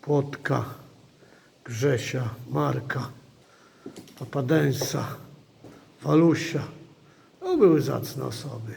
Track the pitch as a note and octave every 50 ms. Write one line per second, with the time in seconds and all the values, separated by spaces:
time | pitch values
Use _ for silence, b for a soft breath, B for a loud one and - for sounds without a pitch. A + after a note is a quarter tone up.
0 | - - D3 C#3+ C#3 C#3+ - - - - C3+ B2+ A2+ - - - - - - -
1 | - - b b b b b b b b b b _ - A#2+ A2 C3 C#3+ C3+ A2+
2 | - - - B2+ B2 A2+ A2 - - - C3+ D3 D3 C#3+ B2+ C3 - - - C3
3 | A#2+ - - - - - - - B B B B B B B B B B B -
4 | - - - - C3+ A#2 - C#3+ C3 B2 D#3+ D#3+ D3 C#3+ B2+ A#2+ - - - C#3
5 | A#2+ - - - - - - - - _ _ - B B B B B B - -
6 | - D3 D3+ D#3 E3 E3+ D3+ - - - - D3 - - - - - - - _
7 | b b b b b b b _ F4+ F#4 F#4 D#4 A3+ F3+ D#3+ C#3+ B2 C3 C3 A#2
8 | - - - C3+ C3 B2+ A2+ - - C#3+ A#2+ A2+ A2+ A2 G#2+